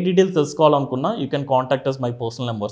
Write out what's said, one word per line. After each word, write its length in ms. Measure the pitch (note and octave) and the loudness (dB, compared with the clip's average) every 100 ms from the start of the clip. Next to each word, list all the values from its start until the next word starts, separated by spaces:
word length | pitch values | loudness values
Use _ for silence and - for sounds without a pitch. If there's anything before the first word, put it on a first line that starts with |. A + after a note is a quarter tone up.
| F3+ | 4
details 300 | F#3 F#3+ F3 | 4 4 2
తెలుసుకోవాలనుకున్నా 720 | C#3+ - D#3 C#3+ C3 B2+ D#3+ A3+ | 0 2 4 4 0 -2 -2 -4
you 80 | C3+ | -4
can 120 | C#3+ C#3 | -4 0
contact 340 | C3 B2+ C3+ C3+ | 0 2 -2 -2
us 60 | B2+ B2+ | -4 -4
my 60 | A#2+ | -4
personal 260 | A#2 A#2 B2 | -8 -6 -6
number, 180 | G#2+ G#2 | -4 -4